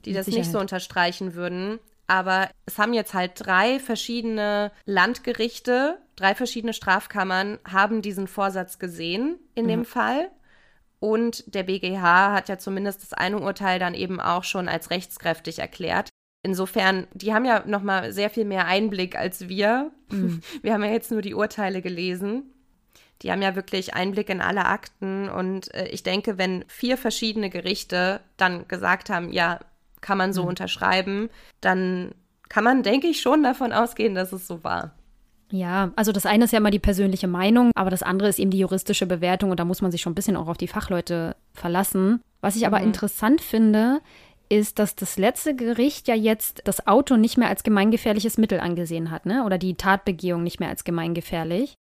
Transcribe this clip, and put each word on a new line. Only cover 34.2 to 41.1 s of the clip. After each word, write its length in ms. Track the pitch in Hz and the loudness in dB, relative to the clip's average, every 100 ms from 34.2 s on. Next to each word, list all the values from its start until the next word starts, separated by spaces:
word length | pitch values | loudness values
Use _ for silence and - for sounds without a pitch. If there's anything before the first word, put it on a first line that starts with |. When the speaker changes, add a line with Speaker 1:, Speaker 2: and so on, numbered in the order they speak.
| 185 | -4
Speaker 1:
es 140 | 190 - | -6 -10
so 180 | 170 | -10
war. 280 | - 175 156 - - _ _ _ - | -6 -6 -6 -14 -20 _ _ _ -8
Speaker 2:
Ja, 420 | 185 175 190 185 208 | -4 -2 -2 -2 0
also 140 | 214 | 0
das 140 | 202 | 2
eine 200 | 190 208 | 4 4
ist 80 | 233 | 6
ja 60 | 220 | 4
immer 120 | 208 | 4
die 80 | 208 | 4
persönliche 500 | - 190 196 185 185 | 2 4 2 2 0
Meinung, 420 | 175 196 233 240 | 2 6 6 6
aber 160 | 220 190 | 6 2
das 120 | 180 | 0
andere 280 | - 190 208 | 0 2 2
ist 80 | 190 | 2
eben 120 | 196 | 2
die 100 | 190 | 2
juristische 440 | 185 190 - 202 | 2 0 0 0
Bewertung 460 | 180 180 175 185 202 | 0 0 0 2 2
und 100 | 175 | 0
da 60 | 170 | 0
muss 160 | 185 | 0
man 80 | 185 | 0
sich 100 | 170 | -2
schon 120 | 175 | -4
ein 20 | |
bisschen 220 | 170 196 180 | -2 0 -2
auch 120 | 165 | -2
auf 80 | 170 | -4
die 120 | - | -6
Fachleute 680 | 214 - 180 - | -6 -2 -2 -2